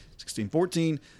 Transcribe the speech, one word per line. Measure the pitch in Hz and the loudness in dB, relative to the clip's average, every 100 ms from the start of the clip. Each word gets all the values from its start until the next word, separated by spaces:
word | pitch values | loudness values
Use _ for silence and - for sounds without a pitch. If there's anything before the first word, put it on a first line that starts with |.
| - - | -12 -18
sixteen | - - 104 | -10 -6 0
fourteen. | 156 180 175 165 151 - - | 2 2 2 2 0 -6 -20